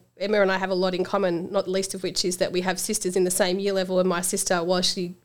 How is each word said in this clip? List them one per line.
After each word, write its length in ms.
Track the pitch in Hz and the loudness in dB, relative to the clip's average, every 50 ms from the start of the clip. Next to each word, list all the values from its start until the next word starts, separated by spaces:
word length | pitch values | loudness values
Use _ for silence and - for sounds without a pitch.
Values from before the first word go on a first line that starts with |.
| - _ _ | -20 _ _
Emma 240 | - 185 202 214 208 | -6 -2 0 4 4
and 100 | 196 185 | 4 4
I 60 | 190 | 2
have 140 | 185 190 185 | 0 0 0
a 40 | 190 | 0
lot 200 | 180 190 185 180 | 0 0 0 0
in 100 | 175 180 | 0 -2
common, 480 | - - 202 196 180 170 165 180 - | 0 0 0 2 2 0 0 -2 -2
not 160 | 196 196 - 180 | -2 -2 -2 0
least 240 | 185 190 190 190 | -2 -2 -2 -4
of 100 | - 190 | -6 -6
which 220 | 185 180 180 - - | -6 -4 -2 -2 -2
is 140 | 180 180 - | -2 0 0
that 140 | 185 - | -2 0
we 100 | 180 180 | 0 -2
have 180 | 180 185 180 185 | -2 -2 -2 -2
sisters 360 | - - 214 214 - 185 180 | -4 -4 -4 -2 -2 0 2
in 80 | 196 180 | 2 2
the 60 | 180 | 2
same 280 | 180 - 202 180 180 196 | 2 2 2 2 2 0
year 160 | 196 202 196 | 0 0 0
level, 260 | 190 185 185 185 185 | 0 0 2 2 2
and 80 | 185 185 | 2 2
my 140 | 175 175 | 2 0
sister, 420 | 180 - - 190 - - 190 175 165 | 0 -2 -2 -2 0 0 0 2 2
while 160 | 180 185 180 | 2 2 2
she 360 | 180 - - 202 180 175 180 - | 2 0 0 -2 -4 -6 -8 -12